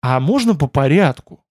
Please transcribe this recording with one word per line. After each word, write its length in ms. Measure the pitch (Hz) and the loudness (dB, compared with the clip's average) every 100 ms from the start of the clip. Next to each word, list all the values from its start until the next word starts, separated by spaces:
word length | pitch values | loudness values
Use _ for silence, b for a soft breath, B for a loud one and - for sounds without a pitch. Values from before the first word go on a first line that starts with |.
А 180 | 127 127 | -2 -2
можно 360 | 131 269 233 | 0 -2 0
по 120 | 180 139 | -2 -2
порядку? 760 | 147 135 160 185 127 - - _ | 0 2 2 2 -2 -14 -20 _